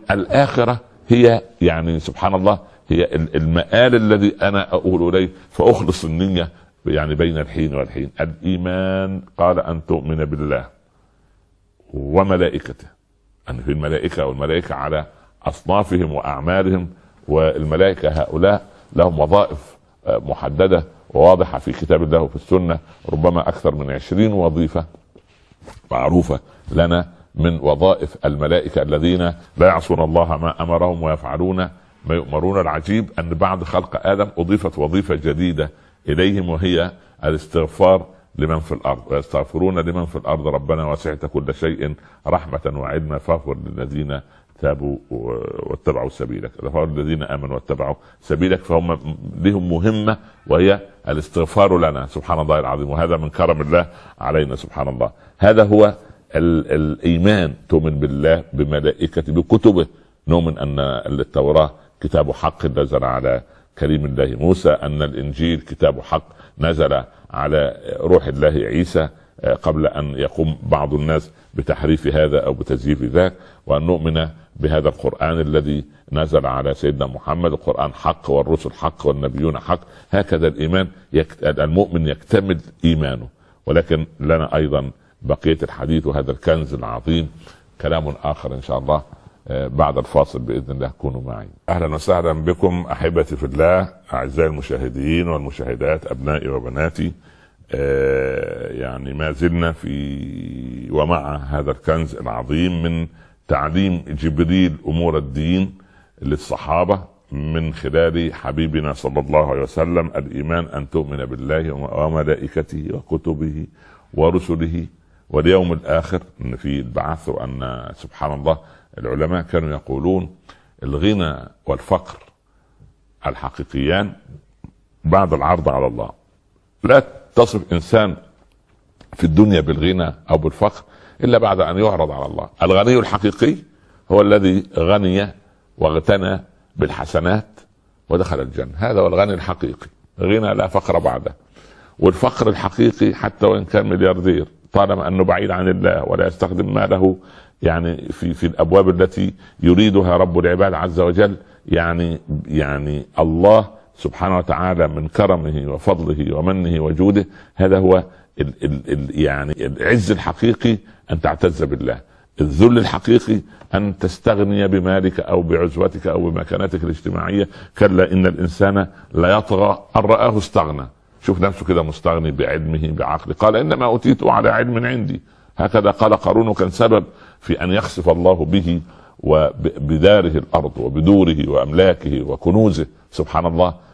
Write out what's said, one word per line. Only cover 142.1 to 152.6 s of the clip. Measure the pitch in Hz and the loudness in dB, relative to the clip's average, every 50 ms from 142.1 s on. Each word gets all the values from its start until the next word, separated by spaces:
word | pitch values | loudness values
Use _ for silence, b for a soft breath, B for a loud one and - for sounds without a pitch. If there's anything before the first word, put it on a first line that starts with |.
| 87 80 - 123 - - 117 110 | 2 2 0 -2 0 0 0 0
الحقيقي | 98 - - 92 - - 117 117 107 - 104 104 104 | 0 0 -4 -4 0 2 2 2 2 2 0 0 0
حتى | - - 104 - - 104 | -2 -4 -6 -2 2 2
وإن | 101 101 101 98 | 2 4 2 0
كان | - - 104 104 101 | 0 0 0 2 2
ملياردير، | 92 92 92 92 90 92 87 92 87 80 78 - _ _ _ _ - | 2 2 4 2 2 2 2 0 0 0 -2 -6 _ _ _ _ 2
طالما | 98 101 98 95 95 - | 2 2 2 2 -2 -2
أنه | 87 92 95 92 | -2 -2 0 0
بعيد | 92 90 92 104 98 | 0 0 0 0 -2
عن | 92 90 92 | -2 0 2
الله | 92 92 92 95 92 90 82 - | 2 2 2 2 2 2 0 0
ولا | - 87 87 90 | -2 0 0 0
يستخدم | 90 87 - 92 90 92 90 95 98 101 | -2 -2 -2 -2 -2 0 -2 -2 0 0
ماله، | 101 101 95 98 92 95 95 92 92 B B B B B B B _ | 0 0 2 2 4 4 4 2 0 B B B B B B B _
يعني، | - 82 82 85 85 85 85 - - - | -2 0 0 0 -2 -2 -4 -6 -8 -12
في، | - - 85 87 82 | -8 -6 -6 -6 -4
في | - 87 | -2 -2
الأبواب | 85 - - - 80 92 98 95 92 90 90 | -2 0 0 2 6 6 6 6 6 4 4
التي | 92 92 - 95 95 95 - b b b b - | 2 2 2 0 -4 -4 -4 b b b b 2
يريدها | - 85 87 92 110 107 95 98 92 90 87 | 4 6 6 6 6 6 4 4 4 4 4
رب | 87 95 90 85 90 | 4 4 2 2 2
العباد | 85 87 90 90 98 98 90 | 2 4 4 2 2 2 0
عز | 78 85 92 80 90 | 0 -2 -2 0 2
وجل، | 90 87 87 92 104 101 98 - b b b b b | 2 4 4 4 4 2 2 -2 b b b b b
يعني، | - 85 82 85 85 85 85 85 85 80 - - - 73 73 - | -2 0 0 2 0 0 -2 -2 -2 -4 -6 -8 -8 -8 -8 -6
يعني، | - 76 76 | -2 -2 -2